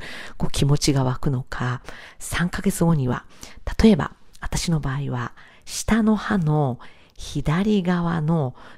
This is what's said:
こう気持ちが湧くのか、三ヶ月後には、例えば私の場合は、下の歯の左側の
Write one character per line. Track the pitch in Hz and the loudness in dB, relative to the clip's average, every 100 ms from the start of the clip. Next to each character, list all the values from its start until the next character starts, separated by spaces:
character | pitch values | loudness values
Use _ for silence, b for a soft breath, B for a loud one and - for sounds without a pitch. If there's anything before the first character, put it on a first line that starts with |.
| B B B - | B B B -4
こ | - | -2
う | |
気 | - 139 | 2 2
持 | 143 | 2
ち | - | 2
が | 135 | 2
湧 | 127 127 | 0 0
く | 151 | 0
の | 127 | -2
か、 | - - 127 123 B B B B | -4 -6 -6 -6 B B B B
三 | - - 175 | -6 -2 -2
ヶ | - | -2
月 | 196 - 170 | -2 2 2
後 | 160 | 2
に | 127 | 0
は、 | 120 - B B B - - | -4 -8 B B B -4 6
例 | 226 | 6
え | 175 | 6
ば | - - - - | 2 -8 -20 -12
私 | - - - | -6 -4 0
の | 156 | 0
場 | 135 | 0
合 | 135 135 | -4 -4
は、 | 127 117 B B B - | -6 -6 B B B -12
下 | - - 220 | -8 0 2
の | 214 214 | 4 2
歯 | - 208 | 0 0
の | 151 151 139 120 B B B - | 2 2 2 -2 B B B -16
左 | - 151 147 165 214 208 | -8 -4 0 0 2 2
側 | 175 175 170 170 | 2 0 0 0
の | 156 170 127 B B | 0 0 0 B B